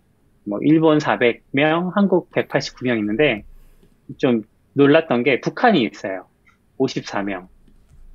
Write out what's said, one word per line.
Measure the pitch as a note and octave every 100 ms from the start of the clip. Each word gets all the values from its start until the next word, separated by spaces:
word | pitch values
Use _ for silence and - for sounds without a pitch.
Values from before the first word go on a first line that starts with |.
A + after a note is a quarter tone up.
| _ _ _ _ -
뭐 | G2+
일본 | C#3+ D#3+ D#3 D3+
사백 | D3 G#2 A#2+ A2 _
명, | C3+ D3+ E3 F3+ F#3+
한국 | G3 F3+ -
백팔십구 | - - C#3 C#3 - B2+
명 | A#2
있는데 | G#2 A2 D3+ G#2+ - - - _ _ _ - -
좀 | C#3 A#2 G#2+ _ _
놀랐던 | C#3 C#3 D#3 D#3+ A#2+
게 | B2 A2+
북한이 | - - B3 G3
있어요. | G#2+ - G#2 F#2+ F2+ _ _ _ _ -
오십사 | C3+ - - A2
명. | G2 F#2+ F#2 - _ - _ - -